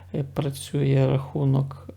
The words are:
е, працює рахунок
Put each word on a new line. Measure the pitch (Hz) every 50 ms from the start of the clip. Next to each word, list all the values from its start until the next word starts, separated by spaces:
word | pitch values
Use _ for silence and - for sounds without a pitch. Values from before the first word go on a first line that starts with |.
| - - -
е, | 147 139
працює | - - - 147 139 139 - - - - 143 143 135 135 135 135 131
рахунок | 135 135 - - - 147 139 135 135 139 139 139 - - - - -